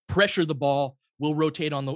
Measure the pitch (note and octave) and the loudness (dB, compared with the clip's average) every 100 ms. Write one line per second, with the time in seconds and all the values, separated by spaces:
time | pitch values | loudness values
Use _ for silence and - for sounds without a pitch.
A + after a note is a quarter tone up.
0 | - F3+ G3+ G3 D#3+ C#3+ C#3+ C#3 C3+ - | -4 2 2 2 -2 0 0 0 -2 -6
1 | _ - D3 D3+ D#3 D#3 D3+ C#3+ C3+ | _ -4 -2 2 0 0 -4 -4 -6